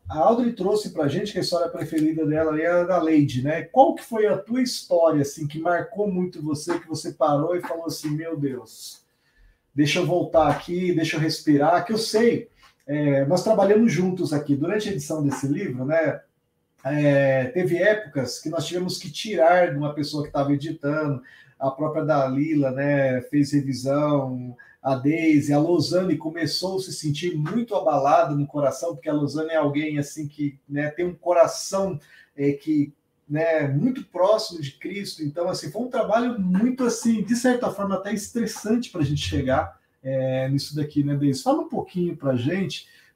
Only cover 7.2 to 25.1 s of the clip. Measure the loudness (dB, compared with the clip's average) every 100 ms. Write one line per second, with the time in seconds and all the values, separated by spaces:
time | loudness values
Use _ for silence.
7.2 | 0 2 0 -4 -4 -8 -8 -8 -6 -6
8.2 | -6 -4 -4 -6 -12 -18 -18 -20 _ _
9.2 | _ _ _ _ _ 0 2 2 2 0
10.2 | 2 4 4 2 -2 -2 0 0 0 0
11.2 | -2 0 2 4 6 2 2 -2 0 2
12.2 | 4 2 -4 _ -20 _ -6 0 2 2
13.2 | 2 2 4 4 6 6 4 4 0 0
14.2 | -2 -2 0 0 0 -2 -2 -4 -4 -2
15.2 | 0 0 -2 -2 -2 -4 0 0 0 -2
16.2 | -10 _ _ _ _ _ -4 2 4 4
17.2 | 4 2 0 0 0 2 4 2 -2 -6
18.2 | -6 -6 -6 -6 -4 -4 -4 -6 -10 -10
19.2 | -4 4 6 6 4 0 -4 -4 -6 -6
20.2 | -4 -2 0 0 -2 -6 -4 -2 -2 -4
21.2 | -8 -20 -20 -6 -4 -2 -4 -2 0 2
22.2 | 2 0 0 2 0 0 0 2 2 0
23.2 | 0 0 2 0 0 -4 -2 0 2 0
24.2 | -2 -6 -10 -14 -20 _ -4 0 0